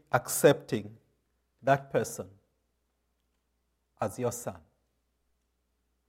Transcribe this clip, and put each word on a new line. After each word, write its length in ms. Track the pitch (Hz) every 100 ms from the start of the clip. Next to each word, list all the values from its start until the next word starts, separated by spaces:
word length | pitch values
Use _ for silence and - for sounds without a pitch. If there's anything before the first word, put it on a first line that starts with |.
| -
accepting 800 | 123 - - 160 143 - 113 101 110 _ _ _ _ _ _
that 280 | 131 139 139
person 360 | 135 110 - - - _ _ _ _ _ _ _ _ _ _ _ _ _ _ _ -
as 200 | 110 -
your 140 | 120
son. 260 | 117 - 95 - _ _ _ _ _ _ _ _ _ _ _ _ _